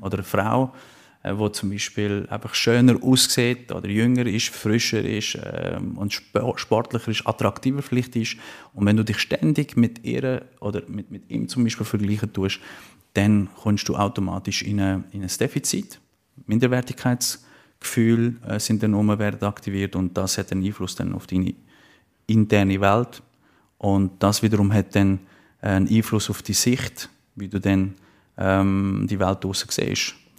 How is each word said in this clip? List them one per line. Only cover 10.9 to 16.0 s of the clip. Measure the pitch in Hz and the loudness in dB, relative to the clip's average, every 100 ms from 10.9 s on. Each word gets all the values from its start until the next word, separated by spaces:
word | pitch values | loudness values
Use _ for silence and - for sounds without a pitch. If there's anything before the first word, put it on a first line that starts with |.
| 101 - | -12 -12
mit | 101 - | -16 -8
ihm | 113 117 | -6 -4
zum | 123 113 | 0 0
Beispiel | - 107 | 0 -4
vergleichen | 104 101 104 110 | -2 0 -2 -4
tust, | - 95 - - - - - _ 95 | -2 -4 -4 -12 -20 -20 -20 _ 2
dann | 104 104 95 - | 4 4 2 -4
kommst | 110 101 - | -2 0 0
du | 98 | -2
automatisch | 101 104 92 92 101 - | -2 -2 -4 -4 -6 -6
in | 101 101 | -4 -2
eine, | 98 95 - | 0 -2 -6
in | 101 | -10
ein | 92 - | -8 -4
Defizit. | 120 151 - 196 - - | -2 -2 -4 -4 -6 -16